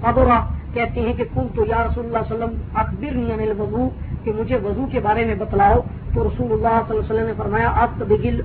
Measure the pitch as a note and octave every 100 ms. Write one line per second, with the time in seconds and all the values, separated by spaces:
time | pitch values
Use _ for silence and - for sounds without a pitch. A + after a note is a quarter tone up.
0 | A#3 A#3+ B3+ A#3+ - - - A#3 A#3 A#3+
1 | A#3 A#3+ A3+ B3+ B3 A#3+ G#3+ A3+ A#3 A#3+
2 | A#3 A3+ A3 A3 A#3 A3+ - G#3+ A3 G3+
3 | D4 B3 A#3 A3 G#3+ G#3 G#3 A3 C4 -
4 | - - A3+ G#3+ A3+ B3 G3+ G#3 C4 B3
5 | G#3 A3+ A3+ G#3 G#3+ G3 G3+ A#3+ - -
6 | - A#3 G#3+ - A#3+ A3 A3+ A3+ A4+ A3
7 | - A3+ A3+ G3+ G3+ G#3 A#3 - A#3+ -
8 | G#3 G#3+ A#3+ A#3+